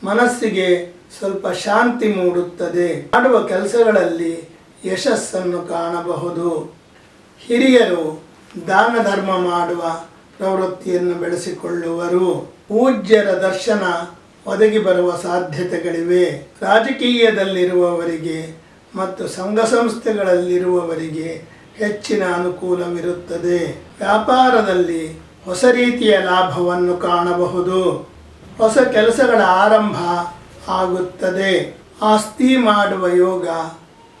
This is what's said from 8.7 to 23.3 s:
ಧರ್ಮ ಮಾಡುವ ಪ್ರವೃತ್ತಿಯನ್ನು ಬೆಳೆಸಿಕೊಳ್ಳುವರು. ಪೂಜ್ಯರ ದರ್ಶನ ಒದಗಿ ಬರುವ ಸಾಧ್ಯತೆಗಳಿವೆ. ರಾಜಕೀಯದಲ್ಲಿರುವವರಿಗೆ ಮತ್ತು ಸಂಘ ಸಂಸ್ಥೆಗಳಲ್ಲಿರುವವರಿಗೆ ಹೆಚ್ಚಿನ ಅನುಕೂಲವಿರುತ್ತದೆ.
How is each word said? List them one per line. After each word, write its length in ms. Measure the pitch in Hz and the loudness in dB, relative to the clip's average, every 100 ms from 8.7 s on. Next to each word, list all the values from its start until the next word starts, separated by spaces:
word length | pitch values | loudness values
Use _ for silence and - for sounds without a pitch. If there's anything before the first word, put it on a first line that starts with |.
| 196 233 240 | 2 2 2
ಧರ್ಮ 480 | 202 196 190 180 180 | 0 0 -2 -2 0
ಮಾಡುವ 500 | 175 170 175 165 165 - - - - | 0 -2 -4 -4 -6 -12 -20 -20 -6
ಪ್ರವೃತ್ತಿಯನ್ನು 760 | 190 190 185 180 185 180 180 | -4 -2 -4 -6 -4 -2 -2
ಬೆಳೆಸಿಕೊಳ್ಳುವರು. 1400 | 160 175 175 190 - 175 170 165 170 175 180 180 147 - - - | -2 -4 -4 -6 -8 -6 -6 -4 -6 -2 0 0 -2 -8 -20 -4
ಪೂಜ್ಯರ 560 | 214 262 220 185 214 | 2 2 2 4 4
ದರ್ಶನ 580 | 196 185 185 185 226 208 185 170 170 - - _ 196 | 4 0 0 -2 -2 0 0 -4 -8 -14 -20 _ -8
ಒದಗಿ 320 | 196 220 214 | 2 4 4
ಬರುವ 380 | 190 180 180 170 | 2 2 2 -2
ಸಾಧ್ಯತೆಗಳಿವೆ. 1300 | 180 180 180 151 175 165 170 165 170 180 170 143 - - | -4 -4 -4 -6 -4 -4 -4 -4 0 2 2 -2 -12 -8
ರಾಜಕೀಯದಲ್ಲಿರುವವರಿಗೆ 2000 | 196 214 269 247 247 240 226 190 190 185 180 180 175 170 170 160 165 160 160 - - - _ | 2 2 2 -2 0 4 2 2 -2 0 0 2 2 0 -4 -6 -6 -8 -10 -16 -20 -20 _
ಮತ್ತು 340 | 190 185 - 175 | -8 -8 -6 -10
ಸಂಘ 320 | - 190 214 | -8 -4 0
ಸಂಸ್ಥೆಗಳಲ್ಲಿರುವವರಿಗೆ 1800 | 226 233 233 220 226 208 190 175 180 180 180 180 165 165 160 156 165 160 - - - - | 2 2 0 -2 -4 -2 2 2 2 0 0 0 -2 -6 -6 -8 -8 -10 -16 -20 -20 -6
ಹೆಚ್ಚಿನ 560 | 208 - - 202 180 | -4 -4 -2 0 0
ಅನುಕೂಲವಿರುತ್ತದೆ. 1500 | 180 180 175 180 180 175 175 175 180 - | 0 -2 -4 -2 -2 -2 -4 -4 -6 -8